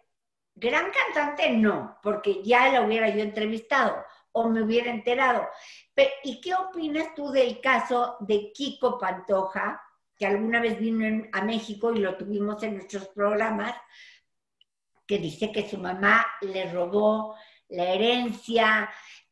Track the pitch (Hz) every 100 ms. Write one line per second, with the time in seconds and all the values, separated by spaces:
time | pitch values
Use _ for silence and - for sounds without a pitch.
0 | _ _ _ _ _ - 233 294 370 523
1 | 508 302 285 285 311 226 214 160 117 -
2 | 202 208 202 190 202 247 262 262 214 226
3 | 214 202 208 214 214 220 - 277 226 -
4 | - - _ 233 233 226 214 233 240 226
5 | 240 247 262 233 - - - - _ -
6 | 277 - 285 226 359 370 381 359 311 302
7 | 320 - 285 269 240 214 262 240 - 247
8 | 240 - 202 208 208 - 277 - 240 -
9 | - 180 - 190 190 196 202 - - _
10 | _ - 196 202 226 233 233 196 226 226
11 | 220 220 - - 208 226 220 202 226 226
12 | 190 190 202 208 208 214 220 196 185 202
13 | 190 202 202 208 220 208 220 247 - -
14 | - - _ _ _ _ _ _ _ _
15 | - 202 165 - 214 214 202 190 180 185
16 | 202 214 - - 196 190 180 175 175 208
17 | 214 220 220 - - _ - 180 175 190
18 | 233 247 240 202 - 226 214 214 208 -
19 | - - _